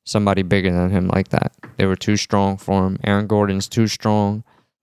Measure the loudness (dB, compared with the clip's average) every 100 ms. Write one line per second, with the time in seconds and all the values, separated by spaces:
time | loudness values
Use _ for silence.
0 | -4 0 2 0 0 0 2 0 2 0
1 | 0 0 0 -2 -2 _ -12 -2 0 0
2 | 0 -2 0 0 0 -2 -2 0 0 -2
3 | -2 0 0 0 2 -2 -4 -2 -2 0
4 | 0 0 0 -2 -8 _ _ _